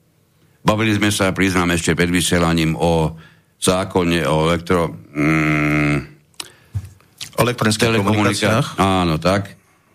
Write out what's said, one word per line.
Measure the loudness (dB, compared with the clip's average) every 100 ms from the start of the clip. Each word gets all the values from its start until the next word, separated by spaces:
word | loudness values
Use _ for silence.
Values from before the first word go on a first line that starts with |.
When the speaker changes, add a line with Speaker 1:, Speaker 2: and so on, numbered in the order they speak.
| _ _ _ _ _ _ -2
Speaker 1:
Bavili | 0 2 2
sme | 0
sa, | 2 0
priznám, | 0 0 2 0 0
ešte | 0
pred | 0 0
vysielaním | 0 0 0 2 2 0
o | 0 0 2 0 -4 -16 _ _ _
zákone | -2 0 0 0 0 0 0
o | 0 2
elektro-, | 0 0 0 0
mm, | -6 -10 -2 0 2 0 0 0 0 0 -2 -6 -14 _ -18 -18 -20 _ -10 -10 -16 _ _ -8 -2
Speaker 2:
elektronických | -2 0 -2 0 2
Speaker 1:
telekomunika-, | 2 2 2 0 0 0 0 -2
Speaker 2:
komunikáciách. | -2
Speaker 1:
áno, | 0 2 0 0
tak. | 0 0 -2 -14 _ _ _